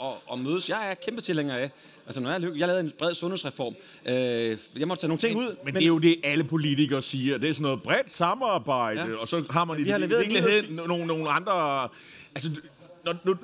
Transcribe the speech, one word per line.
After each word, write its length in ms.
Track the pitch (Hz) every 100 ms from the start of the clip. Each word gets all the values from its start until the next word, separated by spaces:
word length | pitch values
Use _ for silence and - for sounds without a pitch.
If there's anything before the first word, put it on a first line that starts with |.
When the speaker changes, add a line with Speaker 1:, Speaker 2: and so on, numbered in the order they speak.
Speaker 1:
at, 100 | 135 104 -
at 60 | 123
mødes. 300 | 131 180 160
Jeg 220 | 202 202
er 40 |
kæmpe 260 | 92 - 233
tilhænger 340 | - 160 143
af, 160 | 123 139 - - - -
altså, 140 | 131
når 100 | 127
jeg, 120 | 180
jeg 260 | 175 151 175
lavede 120 | 185
en 120 | 160 -
bred 160 | 160
sundhedsreform, 600 | 170 175 190 143 - 120 107 - - -
øh, 60 |
jeg 760 | 127 123 117 113 110 - 127 160
måtte 120 | 180
tage 80 | 156
nogle 100 | 160
ting 160 | 226 220
Speaker 2:
Men, 80 | 247
Speaker 1:
ud, 40 |
Speaker 2:
men 60 | 175
Speaker 1:
men 100 | 139
Speaker 2:
det 80 | 185
er 40 | 160
jo 120 | 160
det, 220 | 165 165
alle 200 | 143 147
politikere 580 | 143 160 147 143 143 135
siger. 360 | - 135 131 127
Det 100 | 151
er 20 |
sådan 80 | 139
noget 200 | 147 131
bredt 280 | 117 208 262
samarbejde, 880 | - 170 226 247 180 120 127 113 107 117
Speaker 1:
Ja. 60 | 110
Speaker 2:
og 120 | 113
så 160 | 170 147
har 140 | 160
man 120 | 170 151
Speaker 1:
Men 40 |
Speaker 2:
i 20 |
Speaker 1:
vi 60 | 170
har 80 | 202
leveret 200 | 180 233
Speaker 2:
virkeligheden 440 | 214 214 170 214
Speaker 1:
ni 80 | 180
ud 60 | 160
af 60 |
ti. 0 |
Speaker 2:
no-, 40 | 170
nogle, 180 | 175 165
nogle 240 | 160 156
andre. 580 | 147 190 180 151 139 123 - - - -
Altså, 160 | 139 156 151 - - - -
når, 100 | 170 170
når, 120 | 185 185